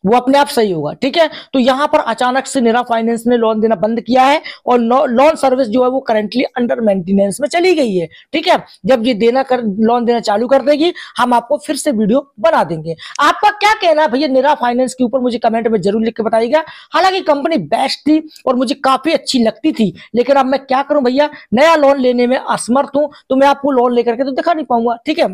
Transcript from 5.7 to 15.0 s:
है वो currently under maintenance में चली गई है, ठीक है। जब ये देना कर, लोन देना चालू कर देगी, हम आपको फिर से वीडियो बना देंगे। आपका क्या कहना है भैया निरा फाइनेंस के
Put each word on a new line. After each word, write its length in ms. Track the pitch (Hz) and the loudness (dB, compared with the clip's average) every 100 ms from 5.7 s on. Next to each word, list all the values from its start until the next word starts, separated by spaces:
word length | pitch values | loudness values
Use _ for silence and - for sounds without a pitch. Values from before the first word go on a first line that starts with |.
| 247 | 0
है 40 | 247 | 0
वो 140 | 262 - | 0 -2
currently 320 | 214 208 247 - - | -2 -2 -4 -4 -2
under 180 | 240 254 | -2 0
maintenance 580 | 220 190 170 196 202 190 | 0 0 0 2 2 -2
में 80 | 285 | -4
चली 260 | 339 359 | 0 2
गई 200 | 330 247 | 2 0
है, 140 | 185 160 - _ | -2 -4 -12 _
ठीक 160 | 311 349 | -4 0
है। 100 | 277 - - 185 | 0 -2 -10 -2
जब 200 | 254 226 | 0 0
ये 80 | 220 | 0
देना 260 | 233 254 | 0 0
कर, 200 | 262 247 | -2 -2
लोन 420 | 226 196 220 247 | -2 0 0 2
देना 160 | 233 233 | 0 -2
चालू 260 | 220 208 240 | 0 -2 2
कर 140 | 269 | 0
देगी, 300 | 240 294 330 349 - - | 2 2 0 -2 -14 -4
हम 160 | 240 | 0
आपको 240 | 240 - 294 | 0 0 -6
फिर 180 | - 311 | -4 -4
से 160 | 302 | -2
वीडियो 280 | 220 214 254 285 - | -2 0 0 -2 -2
बना 220 | 330 294 | 0 0
देंगे। 320 | 175 160 156 160 - - | -2 -4 -8 -12 -12 -2
आपका 300 | 294 349 415 | 0 2 0
क्या 240 | 415 403 427 | 2 0 2
कहना 260 | 370 302 | 2 2
है 80 | 311 | 2
भैया 180 | 247 302 | 0 0
निरा 260 | 262 269 | 2 2
फाइनेंस 400 | 294 247 240 254 | 0 0 0 -2
के 100 | - | -2